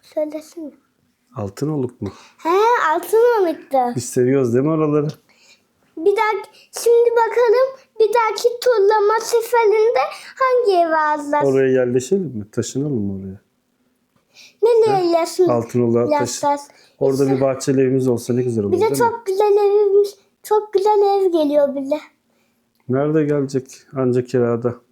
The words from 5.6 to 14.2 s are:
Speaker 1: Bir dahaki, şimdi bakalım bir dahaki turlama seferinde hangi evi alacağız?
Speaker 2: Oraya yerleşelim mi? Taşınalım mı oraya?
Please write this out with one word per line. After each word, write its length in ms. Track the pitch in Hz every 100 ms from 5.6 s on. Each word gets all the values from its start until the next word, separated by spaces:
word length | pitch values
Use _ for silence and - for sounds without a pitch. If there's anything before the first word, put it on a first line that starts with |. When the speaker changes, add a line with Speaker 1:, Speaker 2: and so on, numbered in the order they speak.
| _ _ _ -
Speaker 1:
Bir 140 | 339 403
dahaki, 320 | 427 403 - _ _
şimdi 380 | - 466 466 480
bakalım 680 | 466 453 440 480 480 539 539 _ -
bir 100 | 440
dahaki 360 | 466 453 453 480 480
turlama 580 | 494 466 392 440 403 440
seferinde 760 | - 466 453 480 440 427 440 494 587 - - -
hangi 380 | 523 494 415 370
evi 180 | 339 320
alacağız? 500 | 302 302 285 294 202 135
Speaker 2:
Oraya 160 | 135
yerleşelim 520 | 127 123 123 127 196
mi? 280 | 170 117 98
Taşınalım 420 | - 110 131 151 131
mı 120 | 101 95
oraya? 220 | 95 95 _ _ _ _ _ _ _ _